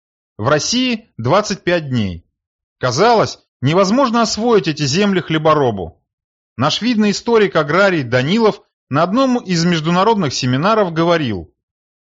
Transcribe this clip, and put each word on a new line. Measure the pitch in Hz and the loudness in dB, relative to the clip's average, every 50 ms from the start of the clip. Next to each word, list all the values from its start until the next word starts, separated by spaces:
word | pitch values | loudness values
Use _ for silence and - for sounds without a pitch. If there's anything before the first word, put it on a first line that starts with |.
| _ _ _ _ _ _ _ | _ _ _ _ _ _ _
В | - 104 127 | -6 -2 0
России — | 151 147 - - 233 247 254 254 233 214 - _ _ | 0 0 0 -2 -2 -2 -2 -2 -4 -6 -8 _ _
двадцать | - 113 127 170 208 208 - 196 - | -6 -2 0 0 0 0 -2 -6 -6
пять | - 175 175 170 156 135 | -2 -2 -2 -2 -2 -2
дней. | 127 117 104 95 85 82 - _ _ _ _ _ _ _ _ _ _ _ | -2 -2 -2 -4 -6 -10 -14 _ _ _ _ _ _ _ _ _ _ _
Казалось, | 135 127 113 139 208 240 233 202 143 - - - _ _ _ _ | -4 -4 0 2 2 4 4 2 2 0 -4 -10 _ _ _ _
невозможно | 123 139 165 190 196 185 226 277 277 240 226 240 | -2 0 2 2 2 2 2 2 2 2 0 0
освоить | 226 214 - 208 226 247 226 190 147 | -2 -2 -2 -2 0 2 2 2 2
эти | 160 139 - 147 | 0 -2 -4 -4
земли | 131 139 190 208 202 190 175 | -2 0 0 0 0 0 -2
хлеборобу. | - - 160 156 151 156 151 151 139 120 104 95 85 78 - _ _ _ _ _ _ _ _ _ _ _ _ | -2 -2 -2 0 2 2 2 2 2 0 -2 -4 -8 -12 -14 _ _ _ _ _ _ _ _ _ _ _ _
Наш | 113 127 151 - - | -4 -2 -2 -2 -2
видный | 202 247 240 208 214 208 | -2 0 0 2 2 0
историк-аграрий | 196 - - 240 233 220 202 175 - 165 151 143 160 185 202 196 180 156 | 0 -2 -2 0 2 2 2 2 2 0 0 0 2 2 2 2 0 -2
Данилов | 131 113 123 127 127 151 202 233 226 208 - - _ _ _ _ _ - | -2 -2 -2 -2 0 0 0 2 2 2 0 -2 _ _ _ _ _ -4
на | 127 147 170 | -2 0 0
одном | 180 208 262 269 254 247 240 | 0 2 0 2 2 0 -2
из | - 185 180 160 170 | -2 -2 -2 0 0
международных | 180 175 156 151 165 175 180 196 226 233 202 165 131 - | 0 0 0 0 0 0 2 2 2 2 2 0 -2 -4
семинаров | - 135 123 127 135 160 208 226 214 202 175 | -4 -2 -2 0 0 0 0 2 0 0 0
говорил: | 160 160 165 170 170 165 147 117 101 87 80 - _ _ _ _ _ _ _ _ _ _ | -2 0 0 2 0 0 0 -4 -6 -6 -10 -14 _ _ _ _ _ _ _ _ _ _